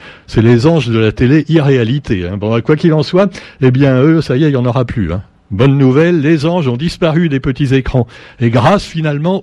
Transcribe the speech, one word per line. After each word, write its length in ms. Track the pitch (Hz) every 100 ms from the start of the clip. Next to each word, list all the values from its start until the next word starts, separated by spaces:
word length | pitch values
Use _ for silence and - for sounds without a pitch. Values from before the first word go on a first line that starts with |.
| - - -
c'est 160 | 120
les 260 | 113 120 147
anges 200 | 165 120
de 120 | 113
la 120 | 110
télé 320 | - 123 151 151
irréalité, 760 | 160 139 131 113 143 - 98 87
hein. 120 | 98
Bon, 240 | 104 117
quoi 160 | 131 151
qu'il 160 | 175
en 100 | 156
soit, 260 | 139 180 196 - - -
eh 100 | 131
bien, 300 | 127 143 127
eux, 200 | 151 160
ça 160 | - 127
y 80 | 156
est, 40 |
il 40 |
y 40 | 131
en 80 | 123
aura 200 | 123 120
plus, 260 | 117 85
hein. 120 | 92 - _ -
Bonne 280 | 95 139 139
nouvelle, 420 | 131 135 170 170
les 260 | 139 165 160
anges 220 | 180 135
ont 80 | 120
disparu 540 | 170 - 170 160 170
des 100 | 135
petits 340 | 143 131 139
écrans. 320 | 135 123 131 117 - - -
Et 80 | 117
grâce 340 | 120 147 196
finalement 560 | - 160 156 143 165 190